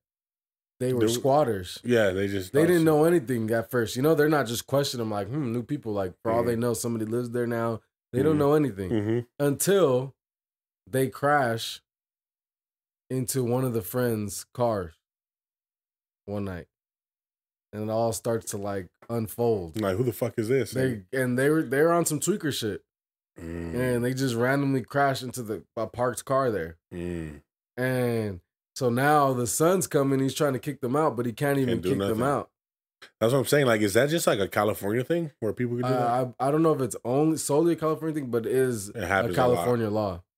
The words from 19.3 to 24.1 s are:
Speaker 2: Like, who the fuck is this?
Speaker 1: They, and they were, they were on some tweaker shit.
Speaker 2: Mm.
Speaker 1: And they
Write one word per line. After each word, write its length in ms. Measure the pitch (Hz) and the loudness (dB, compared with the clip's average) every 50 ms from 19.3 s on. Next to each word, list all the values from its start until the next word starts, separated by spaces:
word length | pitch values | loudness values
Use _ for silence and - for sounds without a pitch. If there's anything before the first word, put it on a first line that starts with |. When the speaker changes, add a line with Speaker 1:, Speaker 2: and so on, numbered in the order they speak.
| - - 120 117 113 101 87 82 80 113 | -4 -2 0 0 0 0 -2 -6 -6 -4
Speaker 2:
Like, 160 | 107 95 92 | -2 0 0
who 80 | 98 131 | 0 0
the 80 | 123 | -2
fuck 220 | 107 - 123 110 - - | -2 -2 -4 -4 -4 -4
is 100 | 110 107 | -2 0
this? 220 | 131 135 113 - | 0 0 0 -2
Speaker 1:
They, 320 | 117 127 131 131 120 104 95 - | -2 -2 -2 -2 -2 -6 -8 -6
and 260 | - 135 131 123 123 127 | -4 -2 -2 0 0 2
they 120 | 135 147 | 2 2
were, 120 | 156 160 | 2 2
they 200 | 156 120 131 135 | 0 0 2 2
were 100 | 151 165 | 4 4
on 140 | 170 170 165 | 4 2 2
some 120 | - 156 139 | 0 -2 -2
tweaker 320 | - 170 202 202 - 147 | -2 -2 -2 -2 -2 -4
shit. 300 | 120 - 113 107 92 - - _ _ _ _ _ _ _ _ _ _ - | -4 -4 -4 -4 -6 -8 -10 _ _ _ _ _ _ _ _ _ _ -16
Speaker 2:
Mm. 360 | 85 82 85 85 85 82 80 | -12 -10 -8 -8 -8 -6 -4
Speaker 1:
And 300 | 120 127 127 123 120 120 | -2 -2 0 0 0 0
they 100 | 127 | -2